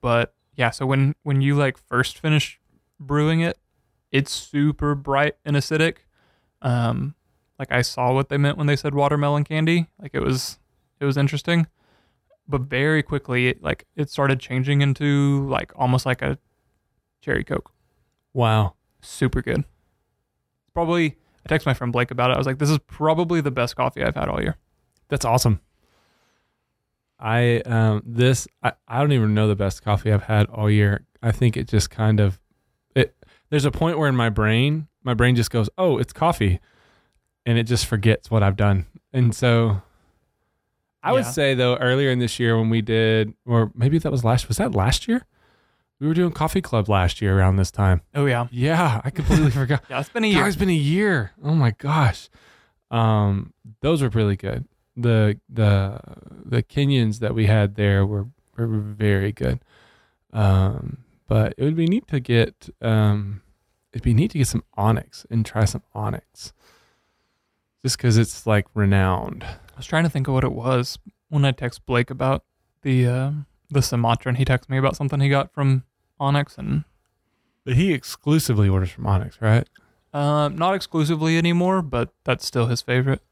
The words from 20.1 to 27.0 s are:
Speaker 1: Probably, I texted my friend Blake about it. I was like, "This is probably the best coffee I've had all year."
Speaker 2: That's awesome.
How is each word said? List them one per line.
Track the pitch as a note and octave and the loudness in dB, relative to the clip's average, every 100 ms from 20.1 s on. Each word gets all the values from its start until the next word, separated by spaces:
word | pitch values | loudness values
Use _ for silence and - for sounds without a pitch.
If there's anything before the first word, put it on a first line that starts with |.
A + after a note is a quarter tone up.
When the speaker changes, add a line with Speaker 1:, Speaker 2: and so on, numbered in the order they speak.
| _ _ _ _ _ _ | _ _ _ _ _ _
Speaker 1:
Probably, | - E3 F3 D#3+ - _ _ - | -6 -2 0 0 -4 _ _ -4
I | |
texted | D#3 - | -2 0
my | |
friend | C3 B2 | -4 -2
Blake | A#2+ B2 | -2 -2
about | B2 B2 | -2 0
it. | |
I | C3 | 0
was | C3+ | -2
like, | C3 | -2
"This | D3 | 0
is | D#3 _ | 0 _
probably | - D#3 D#3+ E3+ E3+ | -4 0 0 0 -2
the | C#3+ | -2
best | C3 A#2+ - | -2 -4 -2
coffee | B2+ - | -4 -2
I've | A#2+ - | -6 -4
had | - | -4
all | - | -4
year." | - D#3 _ _ _ _ _ | -4 -6 _ _ _ _ _
Speaker 2:
That's | C#3 | -4
awesome. | A#2+ B2 B2 G#2 _ _ _ _ _ _ _ _ _ _ _ _ _ _ | 0 2 2 0 _ _ _ _ _ _ _ _ _ _ _ _ _ _